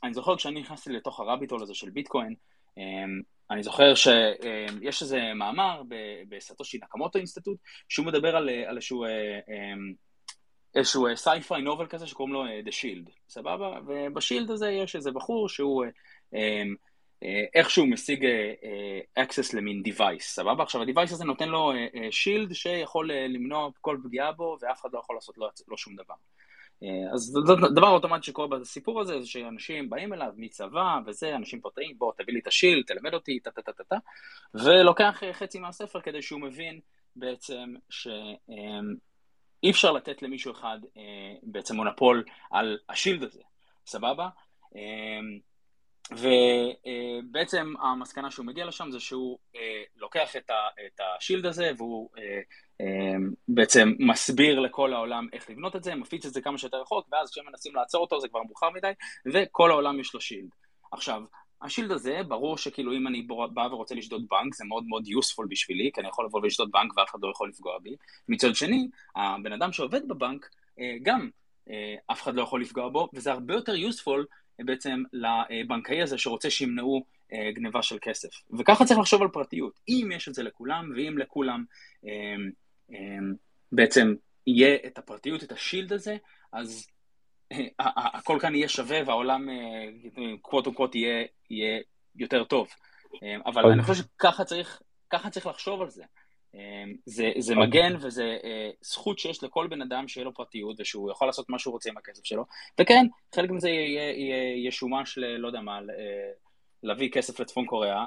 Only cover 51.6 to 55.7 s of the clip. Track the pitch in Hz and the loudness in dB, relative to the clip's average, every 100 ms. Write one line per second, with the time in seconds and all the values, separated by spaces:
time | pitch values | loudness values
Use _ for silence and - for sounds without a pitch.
51.6 | 170 120 117 113 113 113 101 101 - - | -2 -2 -8 -8 -12 -12 -10 -8 -10 -18
52.6 | _ - 98 98 98 95 98 - - 120 | _ -8 -4 -2 0 0 -2 -4 2 6
53.6 | 110 120 110 110 123 117 - 127 151 135 | 8 10 8 8 4 4 2 6 6 6
54.6 | 127 - 135 120 117 120 117 120 - 113 | 2 2 0 0 -2 -4 -6 -12 -14 -10
55.6 | 185 | -8